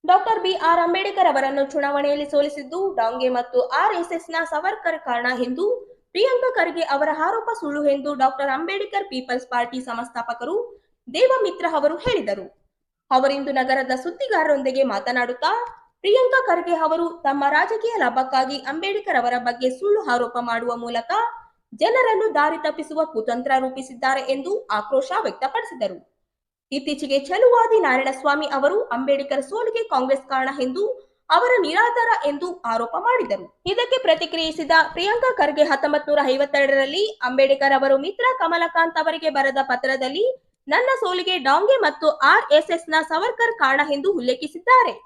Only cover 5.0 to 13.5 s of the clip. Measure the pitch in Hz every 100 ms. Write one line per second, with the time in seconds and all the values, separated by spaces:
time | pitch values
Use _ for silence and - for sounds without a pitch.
5 | 285 240 247 233 247 262 403 494 - -
6 | _ 359 508 494 508 480 339 330 320 277
7 | 302 311 330 440 440 453 302 294 294 277
8 | 277 285 262 269 277 269 339 392 403 403
9 | 392 254 254 254 254 240 240 254 254 233
10 | 247 240 233 233 247 403 480 - _ _
11 | - 285 508 523 403 - 339 320 294 339
12 | 508 427 214 196 180 _ _ _ _ _
13 | _ 262 269 277 277